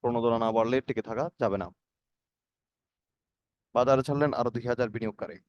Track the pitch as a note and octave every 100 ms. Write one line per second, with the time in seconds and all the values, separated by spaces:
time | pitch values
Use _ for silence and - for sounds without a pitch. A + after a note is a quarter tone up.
0 | B2 A#2+ A#2 A#2 A2+ A2+ A2+ C3 - A2+
1 | A2 A2+ D#3+ _ A#2 G2 F2+ - _ _
2 | _ _ _ _ _ _ _ _ _ _
3 | _ _ _ _ _ _ _ A#2+ B2+ C3+
4 | C3 C#3+ D3 - A#2+ A#2 A#2 A#2+ A#2+ A2
5 | A2 - - E2+